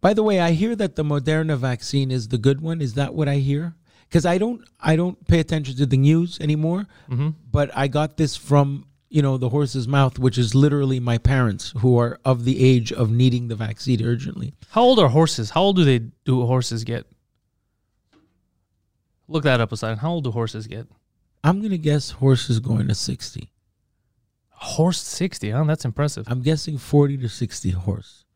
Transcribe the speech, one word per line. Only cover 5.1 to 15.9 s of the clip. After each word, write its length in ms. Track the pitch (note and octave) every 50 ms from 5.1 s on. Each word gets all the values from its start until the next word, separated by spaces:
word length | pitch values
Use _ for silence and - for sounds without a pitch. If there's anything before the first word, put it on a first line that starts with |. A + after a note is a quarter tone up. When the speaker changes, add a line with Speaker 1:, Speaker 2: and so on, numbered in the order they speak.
| F3+ _ - _
Speaker 1:
pay 100 | E3+ E3+
attention 380 | D#3 - E3 D#3 D3 C3+ C3+
to 100 | B2 C#3+
the 100 | C3 C3+ C3
news 400 | C3+ C#3+ D#3 E3 E3+ F3 F3 -
anymore, 460 | E3 D3+ D3+ D3+ D#3 D#3+ E3+ F#3 G#3 - _ _ _ -
Speaker 2:
Mm-hmm. 180 | C3 A#2+ C#3+ D#3 D#3 - _ B2 A2
Speaker 1:
but 180 | C#3+ C#3+ - -
I 100 | - C3+ C#3+
got 280 | A#2+ D3 D3+ D#3 -
this 180 | - D#3+ C#3+ -
from 500 | - - - C#3 C#3+ C#3+ C#3 C#3 C#3 - _ _ _ _ _
you 100 | - D#3 C#3+
know, 140 | C#3 C3+
the 120 | C3 B2+ B2
horse's 360 | A2 D3 D3 C3 A2+ C3 B2 A2+
mouth, 300 | C#3 C#3 C#3 B2+ - -
which 200 | B2+ B2+ A2 A#2+
is 160 | B2 A2 G#2
literally 460 | C3+ C#3 D3+ D3 C#3+ C#3 C3+ C3 B2+
my 180 | A#2+ A#2+ A#2 A#2
parents, 540 | - - C#3 C3 B2+ A2+ G2+ - - - - A#2
who 200 | G#2 B2+ B2 A#2+
are 200 | A#2+ A#2 - - _
of 200 | C3+ C3 A#2+ A#2
the 180 | B2+ C3 - C3
age 280 | C3 C3 B2 A2+ A2 -
of 180 | - B2 A2
needing 380 | A2+ A#2+ B2 B2+ A#2+ B2 A#2+ A#2
the 80 | A2+
vaccine 460 | G2+ A2 G#2+ A2 - - - B2+ A2 A2
urgently. 500 | A2+ A#2+ A#2 B2+ C#3 - - B2 C#3+ - _ - _
Speaker 2:
How 120 | - A3 A#3+
old 160 | B3 C4 A3+
are 80 | F#3 C3+
horses? 420 | A#2 D3+ E3 D3+ - - A2+ G#2
How 120 | - D#3 F#3
old 140 | G3+ G3+
do 80 | F#3 E3+
they, 140 | C#3+